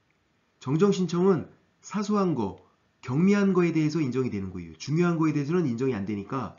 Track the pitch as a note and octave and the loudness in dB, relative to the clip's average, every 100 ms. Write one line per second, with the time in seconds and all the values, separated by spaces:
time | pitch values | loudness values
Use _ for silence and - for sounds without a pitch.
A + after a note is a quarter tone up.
0 | _ _ _ _ _ _ B2+ D#3+ G3+ F3+ | _ _ _ _ _ _ -4 2 2 2
1 | F3 E3+ F#3+ D#3+ - - _ _ - G3+ | 0 2 4 2 -2 -16 _ _ -10 -6
2 | G3+ G#3 F#3 C3 G2 - _ _ _ _ | -2 0 2 0 -2 -8 _ _ _ _
3 | - C3+ F#3+ G3+ G3 F3+ E3+ D#3 D3+ E3 | -4 2 4 4 4 4 2 2 0 0
4 | C3+ B2+ B2 G2 F#2+ F2+ E2 D#2 - D#3+ | -2 -2 -2 -4 -6 -10 -12 -12 -4 0
5 | F3 D#3+ D#3+ D3 C#3 F3+ D3 A2+ C3+ G#2+ | 2 2 0 0 -2 -2 -2 -2 -2 -2
6 | G2 G2+ - C3+ G2 | -4 -6 -6 -8 -8